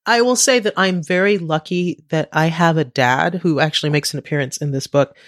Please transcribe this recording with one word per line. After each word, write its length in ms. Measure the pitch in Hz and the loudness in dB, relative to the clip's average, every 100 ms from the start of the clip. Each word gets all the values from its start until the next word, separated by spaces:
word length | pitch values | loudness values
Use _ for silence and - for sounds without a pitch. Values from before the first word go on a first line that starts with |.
| - | -2
I 160 | 233 | 2
will 160 | 247 247 | 2 2
say 220 | - 254 | 2 2
that 140 | 214 - | 0 0
I'm 260 | 190 185 | 0 0
very 340 | 156 180 196 208 | -2 0 2 0
lucky 680 | 165 156 - 180 180 - _ | 0 -4 -2 -4 -2 -4 _
that 200 | 160 147 | -4 -2
I 160 | 160 160 | 0 0
have 300 | 160 170 160 | 2 2 2
a 80 | 139 | 0
dad 500 | - 123 131 165 180 | 0 0 2 0 0
who 240 | 175 147 | -2 0
actually 300 | 156 - 151 | 0 0 0
makes 240 | 147 - | 0 -2
an 60 | 147 | -8
appearance 380 | - 147 131 - | -6 -4 -4 -6
in 140 | 147 | -4
this 160 | 135 - | -4 -2
book, 300 | 143 135 - | 0 0 -2